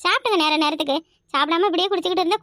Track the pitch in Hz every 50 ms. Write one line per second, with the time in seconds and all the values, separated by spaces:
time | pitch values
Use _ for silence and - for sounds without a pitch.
0 | - 349 403 508 494 480 427 359 302 311 311 311 311 294 311 294 311 285 269 320
1 | 330 _ _ _ _ _ - 269 294 302 330 339 381 415 339 349 359 392 392 359
2 | 330 359 370 359 359 339 403 427